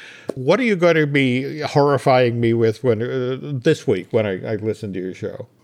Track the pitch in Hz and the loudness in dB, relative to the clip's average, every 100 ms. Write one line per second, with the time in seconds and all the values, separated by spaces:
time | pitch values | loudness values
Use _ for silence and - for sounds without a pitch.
0 | - - - - 131 208 240 190 175 165 | -20 -20 -12 -8 0 2 2 2 2 2
1 | 147 143 131 123 139 151 143 151 143 139 | 2 2 2 0 -4 -8 -2 2 4 2
2 | 147 127 123 117 117 117 113 107 127 107 | 4 4 4 2 2 2 2 0 0 0
3 | 123 131 123 131 143 139 160 156 - 95 | -2 -4 -4 -6 -6 -2 0 0 0 -2
4 | 90 117 107 92 113 110 110 104 104 92 | 0 -2 0 -4 -6 -6 -4 -6 -8 -8
5 | 92 92 107 - - _ | -8 -8 -10 -10 -18 _